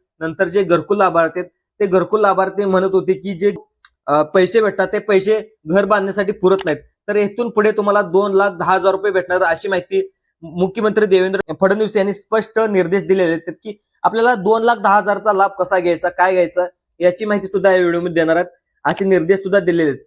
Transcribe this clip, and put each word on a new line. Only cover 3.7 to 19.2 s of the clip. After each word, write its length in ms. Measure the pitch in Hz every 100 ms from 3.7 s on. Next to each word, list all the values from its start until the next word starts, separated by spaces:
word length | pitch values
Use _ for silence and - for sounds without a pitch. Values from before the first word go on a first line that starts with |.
| _ _ _ -
अ, 160 | 147
पैसे 380 | 151 190 180 226
भेटतात 260 | 214 196 -
ते 60 | 208
पैसे 580 | 208 196 190 214 214 _ 151
घर 200 | 185 196
बांधण्यासाठी 460 | 208 196 196 190
पुरत 260 | 208 180 190 185
नाहीत. 140 | 147 - _ -
तर 80 | 208
इथून 340 | 202 202 233
पुढे 220 | 214 214
तुम्हाला 300 | 214 208 202
दोन 300 | 190 180 202
लाख 180 | 190 202
दहा 240 | 175 175
हजार 180 | 190 185
रुपये 200 | 190 202
भेटणार 300 | 185 180 180
अशी 260 | 175 160 190
माहिती 440 | 185 180 190 190 _ _ _
मुख्यमंत्री 640 | 165 170 185 190 214 214 214
देवेंद्र 340 | 185 185 196 - 151
फडणवीस 360 | 190 208 214 208
यांनी 160 | 196
स्पष्ट 460 | 190 - 220 208 -
निर्देश 440 | 220 196 170 190
दिलेले 280 | 160 190 175
आहेत 220 | 165 165 160
की 180 | 214 208 _ _
आपल्याला 320 | - 220 233 240
दोन 260 | 185 226
लाख 140 | 226 233
दहा 220 | 202 208
हजारचा 360 | 196 196 208
लाभ 180 | 196 196 -
कसा 200 | 180 190
घ्यायचा, 300 | 175 165 175
काय 220 | 175 180
घ्यायचा, 340 | 185 175 180 180 _ _ -
याची 260 | 175 175 208
माहिती 220 | 208 190
सुद्धा 240 | 208 190
या 80 | 185
व्हिडिओमध्ये 340 | 175 170 175
देणार 220 | 165 160 165
आहेत, 120 | 175 _ _ _
असे 220 | 139 170 190
निर्देश 340 | 185